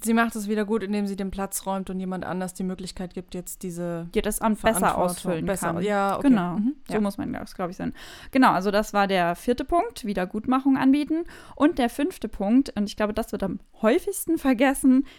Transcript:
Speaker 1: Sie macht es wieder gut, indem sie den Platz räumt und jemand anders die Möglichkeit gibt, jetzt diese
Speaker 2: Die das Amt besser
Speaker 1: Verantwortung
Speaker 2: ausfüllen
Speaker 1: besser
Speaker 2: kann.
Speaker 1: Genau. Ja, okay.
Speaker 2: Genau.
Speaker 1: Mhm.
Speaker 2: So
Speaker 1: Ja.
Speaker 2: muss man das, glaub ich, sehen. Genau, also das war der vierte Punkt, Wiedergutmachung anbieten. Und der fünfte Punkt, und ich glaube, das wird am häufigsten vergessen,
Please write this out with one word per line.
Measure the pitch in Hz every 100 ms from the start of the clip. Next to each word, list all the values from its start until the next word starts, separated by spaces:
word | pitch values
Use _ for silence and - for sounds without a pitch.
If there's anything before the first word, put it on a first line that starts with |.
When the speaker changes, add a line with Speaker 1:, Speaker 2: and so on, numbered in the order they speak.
Speaker 1:
Sie | 220
macht | 226 233 220
es | 202
wieder | 214
gut, | 202 226
indem | 190 208 202
sie | 196
den | 196
Platz | 196 196 - -
räumt | 190 190
und | 190
jemand | 185 185
anders | - 180 185
die | -
Möglichkeit | 185 185 185 - 180
gibt, | - 180
jetzt | 180 175 -
diese | 185 170 175 170 170
Speaker 2:
Die | 214
das | 202 -
Amt | 220 208
besser | 226 226
Speaker 1:
Verantwortung | 196 - 180
Speaker 2:
ausfüllen | 175 180 165 170
Speaker 1:
besser | 185 170
Speaker 2:
kann. | 170
Speaker 1:
Genau. | 202
Ja, | 202 196 190
okay. | 277
Speaker 2:
Genau. | 226 175 196
Speaker 1:
Mhm. | 220 302 -
Speaker 2:
So |
Speaker 1:
Ja. | 208
Speaker 2:
muss | 208 -
man | -
das, | - -
glaub | - 175
ich, | 190
sehen. | - - - - -
Genau, | 262 247
also | 147 196
das | 202 214
war | 202 196
der | 190 170
vierte | 175 - 240
Punkt, | 285 339 466 -
Wiedergutmachung | 214 190 185 214 233 254 269 269
anbieten. | 262 285 294 320 349 - - -
Und | 302 330
der | 233
fünfte | - 320 - 220
Punkt, | - 196 247 277 -
und |
ich | 202 -
glaube, | 208
das | 214 233
wird | 202
am | 196 - - -
häufigsten | 220 320 403 - - 320
vergessen, | 277 226 269 277 269 262 -